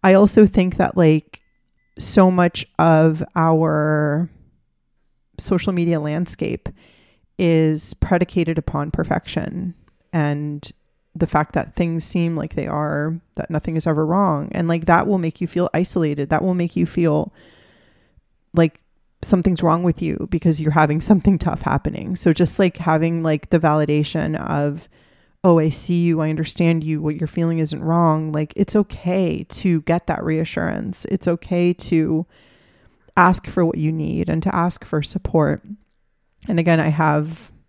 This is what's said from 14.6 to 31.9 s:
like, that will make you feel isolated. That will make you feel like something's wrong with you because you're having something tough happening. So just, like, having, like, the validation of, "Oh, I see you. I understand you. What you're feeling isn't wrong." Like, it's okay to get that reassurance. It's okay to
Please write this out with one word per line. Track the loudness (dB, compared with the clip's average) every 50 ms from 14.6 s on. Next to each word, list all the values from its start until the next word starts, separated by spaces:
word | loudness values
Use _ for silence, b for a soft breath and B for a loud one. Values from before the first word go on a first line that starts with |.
| -2 -2
like, | -2 -2 2
that | 4 4 4 4 2
will | 0 0
make | -2 -4 -6 -6
you | -8 -6
feel | -2 -2 -2 0 _
isolated. | -2 -2 -2 -2 -2 0 0 -2 -4 -4 -2
That | -2 -2 0
will | 0 0
make | 0 -2 -2 0
you | -2 -2
feel | -2 0 0 2 2 2 2 -2 -4 b b b b b b b b b b b b b b b b b b _ _ _ _ _ _ _
like | 2 2 2 _ _ _ _ _ _ _ _ _ _ -2
something's | 0 0 2 2 0 0 0 0
wrong | 0 0 2 0
with | 0 -2 0
you | -2 -6 -4 -6 -6 -4
because | -4 -2 0 0 0 0
you're | 0 0
having | 4 4 4 4 2 -2
something | 2 4 2 4 4 2 2 2
tough | 0 -2 -4 -2
happening. | -2 -2 -2 -2 -2 -4 -6 -6 -8 -8 -8
So | -2 2 0 2
just, | 4 2 0 2 0
like, | 0 0 0 -4
having, | -2 0 0 0 0 0 -2 -2
like, | -2 -2 -2 -2 -2 0
the | 0 2
validation | 2 2 2 2 0 0 0 0 0 -2 -2 -6 -4 -4 -6 -6
of, | -6 -4 -4 -2 -2 -4 -4 -8 -12 _ b b b b b b b b b b _
"Oh, | 4 4 4
I | 4 2
see | -2 -2 -4 -2 -2 0
you. | 2 0 0 0
I | 0 -2
understand | -2 -4 -4 -6 -2 0 2 2 2 0 0
you. | -4 -4 -4
What | -2 -4 -4
you're | -4 -6 -6
feeling | -4 -2 -2 0 0 -2
isn't | -2 -4 -4 -6 -4
wrong." | -2 0 2 2 2 2 0 -2 -4
Like, | -4 -4 -4 -6 -2
it's | -4 -4 0 2
okay | 0 0 0 -6 -8 -6 -4 -2 0 0 -2 -2 -6 -8 _
to | -14 -4 -2 0 0 0
get | 0 0 -2 -2 0 -4
that | -6 -4 -4
reassurance. | -4 -2 -2 -4 -4 -4 -6 -4 -4 -4 -6 -6 -8 -10 -10 -8
It's | -6 -6 -4 -2 -2
okay | -4 -4 -4 -4 -2 0 2 0 0
to | _ -4 -2